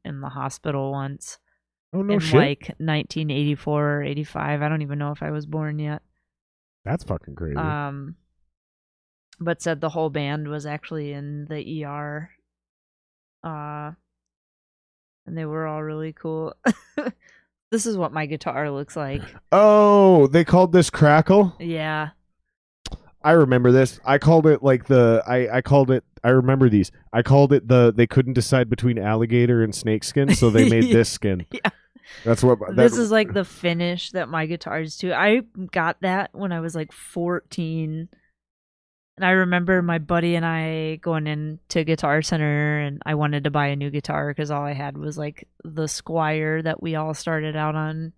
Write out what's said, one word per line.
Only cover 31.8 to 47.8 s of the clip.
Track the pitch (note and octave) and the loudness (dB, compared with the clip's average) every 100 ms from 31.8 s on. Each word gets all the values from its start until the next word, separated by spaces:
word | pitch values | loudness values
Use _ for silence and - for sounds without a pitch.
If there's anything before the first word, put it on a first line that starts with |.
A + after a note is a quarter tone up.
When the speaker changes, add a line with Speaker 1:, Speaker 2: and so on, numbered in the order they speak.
| _ _ _ - A2+ | _ _ _ -8 -2
Speaker 2:
That's | A#2 | 4
what, | B2+ A2+ | 4 4
that | F#2+ - | 0 4
Speaker 1:
This | A#3+ A#3+ | 4 4
is, | A3 | 0
like, | A3 G#3+ | 0 0
the | G3+ F3 | -2 -6
finish | - F3 E3+ F3 F3 - | -6 -4 -2 -4 -6 -8
that | F3+ D3 | -8 -6
my | D#3+ | -6
guitar's | D#3 E3+ - D#3 D#3 - | -6 -8 -8 -8 -8 -8
to. | F3+ C#3+ | -4 0
I | G3+ A#3+ A3+ - F3+ | 2 2 -2 -12 -8
got | F3+ E3 - | -4 -4 -4
that | F#3 F#3+ - | -4 -4 -6
when | - G3 | -8 -8
I | E3+ | -6
was, | E3 | -6
like, | E3 D#3 | -8 -10
fourteen. | - - F3 F3 F3 - - E3 D#3+ D#3 D#3+ E3+ _ _ _ _ _ _ _ _ _ _ - | -14 -12 -6 -4 -6 -8 -8 -6 -6 -6 -8 -14 _ _ _ _ _ _ _ _ _ _ -4
I | F#3 | 0
remember | F#3+ F3+ F3+ F3 F#3 | 2 2 0 0 0
my | F3 E3 | 0 -2
buddy | D3 E3+ E3+ | -2 -2 0
and | E3+ E3 | -2 -2
I | D#3+ D#3+ D#3+ D#3 D#3+ | -4 -4 -6 -8 -8
going | E3+ D#3+ D3+ | -6 -4 -4
into | D3+ D3+ D#3 - E3 | -6 -8 -12 -6 -4
Guitar | D#3+ D#3+ D3 D3+ | -2 -2 0 0
Center, | D3+ E3 D3+ D3 D3 D3 | 0 -2 -2 -2 -2 -4
and | C#3+ C#3+ - | -6 -8 -6
I | |
wanted | D3+ D3+ D3 | -4 -2 -2
to | C#3+ | -4
buy | D3 C#3+ | -2 -2
a | C#3+ | -4
new | C#3+ | -6
guitar | C#3+ - D3 D3 | -8 -6 -4 -4
'cause | C#3+ D3+ | -6 -6
all | C#3+ | -6
I | C#3+ | -6
had | C#3 C#3+ C#3+ | -8 -10 -10
was, | D3+ D#3 | -12 -10
like, | D3+ - - _ | -12 -14 -20 _
the | D#3+ D#3 | -14 -8
Squier | D#3 - - E3 D#3 D#3 D#3 D#3+ | -6 -8 -6 -4 -2 -2 -4 -4
that | D#3+ - | -4 -6
we | E3+ | -6
all | D#3 D#3 | -6 -6
started | D3+ E3+ D#3+ D#3 D3+ | -8 -6 -6 -4 -6
out | D#3 | -4
on. | D#3 | -4